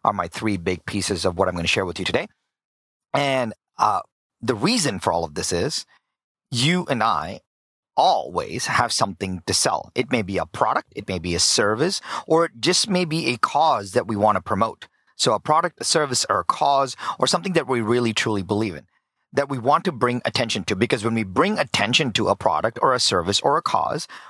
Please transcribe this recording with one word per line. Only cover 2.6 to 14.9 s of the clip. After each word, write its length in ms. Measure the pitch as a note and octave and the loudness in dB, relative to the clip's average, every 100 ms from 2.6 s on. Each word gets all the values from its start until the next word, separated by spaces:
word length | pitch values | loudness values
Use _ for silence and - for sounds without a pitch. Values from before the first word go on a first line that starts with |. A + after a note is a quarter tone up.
| _ _ _ _ _ | _ _ _ _ _
And, 400 | C#3 C#3 C3 A2+ - _ - | 0 2 2 0 -6 _ 0
uh, 220 | G#2+ G2 - _ _ _ | 2 2 -4 _ _ _
the 140 | A#2+ A2 | -4 0
reason 420 | D#3+ A#3+ D3 F#2 | 0 2 0 0
for 140 | - | 0
all 120 | E2+ | 0
of 100 | E2 | -2
this 180 | D#2 D#2+ | -4 -2
is 340 | F2 B2+ - - _ _ _ _ _ _ | -2 -2 -4 -10 _ _ _ _ _ _
you 340 | A#2+ C#3 F3+ E3+ | -2 2 0 0
and 120 | B2 | 0
I 380 | A2 D#2+ D#2+ - _ _ _ _ _ - | 0 0 -4 -10 _ _ _ _ _ 0
always 680 | E3+ A2 C#2 F2 - A2 - | 2 2 0 -4 -4 -4 -2
have 260 | - A#2 | 0 0
something 500 | - G#2 F2+ F#2+ F2+ - | 0 -2 -4 -6 -4 -2
to 80 | |
sell. 380 | G2+ C3+ F2+ - | 0 0 -2 -4
It 160 | B2 B2+ | -4 0
may 120 | B2 | -2
be 140 | F#2+ F#2+ | -2 -4
a 100 | D#2 | -4
product, 460 | - A2+ C3+ - - | 0 0 0 -4 -10
it 100 | G2+ | -6
may 140 | F#2 | -6
be 160 | F2 E2 | -2 0
a 40 | |
service, 600 | - - G#2 A2 E3+ - - - - | 2 2 2 2 0 -2 -8 -8 0
or 180 | D#3+ E3 | 2 2
it 140 | A#2+ | -2
just 300 | C3 F#3 A3+ | 0 0 0
may 140 | F3+ | 0
be 280 | E3+ D#3+ B2 | 0 -2 -2
a 60 | B2 | -2
cause 540 | - D3 D#3+ A#2+ G2+ | 0 2 2 2 0
that 160 | A#2+ G2+ | -2 0
we 80 | G#2 | 2
wanna 240 | G#2+ G#2 | 2 2
promote. 480 | - G2 A2+ - - | 0 0 -2 -4 -20